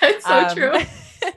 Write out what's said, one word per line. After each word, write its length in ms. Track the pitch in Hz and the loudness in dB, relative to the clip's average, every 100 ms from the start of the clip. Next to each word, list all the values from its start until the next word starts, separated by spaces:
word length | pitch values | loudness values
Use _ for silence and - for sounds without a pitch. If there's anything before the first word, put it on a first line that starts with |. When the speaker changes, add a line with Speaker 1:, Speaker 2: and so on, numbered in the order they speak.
Speaker 1:
It's 240 | - 415 180 | 0 0 0
so 120 | 185 180 | 2 2
Speaker 2:
um, 80 | 170 | 0
Speaker 1:
true. 160 | 269 311 - - - - - | -2 -2 -4 -10 -20 -10 -10